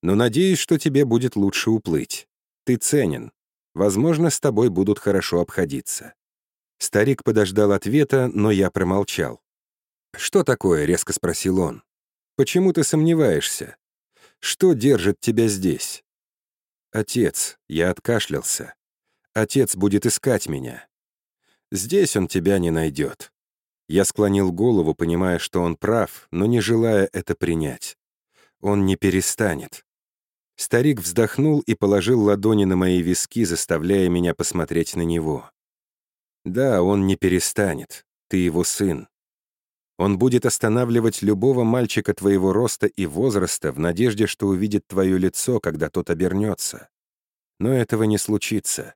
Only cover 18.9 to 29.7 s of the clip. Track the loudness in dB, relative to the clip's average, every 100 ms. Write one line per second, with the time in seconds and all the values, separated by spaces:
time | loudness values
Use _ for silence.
18.9 | _ _ _ _ -4 0 0 0 2 0
19.9 | 2 0 -2 0 -2 -2 -8 -8 -14 -20
20.9 | _ _ _ _ _ _ _ _ -8 -2
21.9 | 0 2 0 0 0 2 2 2 0 -2
22.9 | -2 -6 -6 -20 _ _ _ _ _ _
23.9 | 0 0 2 2 2 0 0 2 2 0
24.9 | 0 -2 0 0 -2 -2 -2 -2 -2 0
25.9 | 0 -2 -8 _ -2 0 0 2 0 2
26.9 | 2 0 -4 -6 -4 -2 -2 -4 -6 -14
27.9 | -16 _ _ _ _ _ _ -2 0 0
28.9 | 0 0 0 -2 -2 -2 -2 -10